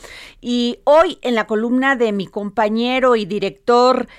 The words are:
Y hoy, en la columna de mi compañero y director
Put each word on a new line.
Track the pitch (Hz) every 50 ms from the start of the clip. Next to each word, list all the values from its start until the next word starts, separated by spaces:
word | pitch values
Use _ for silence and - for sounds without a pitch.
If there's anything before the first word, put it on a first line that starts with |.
| - - - - - - - _ -
Y | 240 240 240 240 240 - - _
hoy, | - 285 311 330 370 247 - -
en | 247 240
la | 220 214
columna | 214 220 214 226 240 247 254 262 269 277
de | 233 240 220 208
mi | 202 185
compañero | - - 208 208 202 196 - 214 208 220 226 233 247 254 262 247 254 247
y | 226 202
director | 165 208 208 196 196 - - _ - 240 240 247 254 254 254 254 - -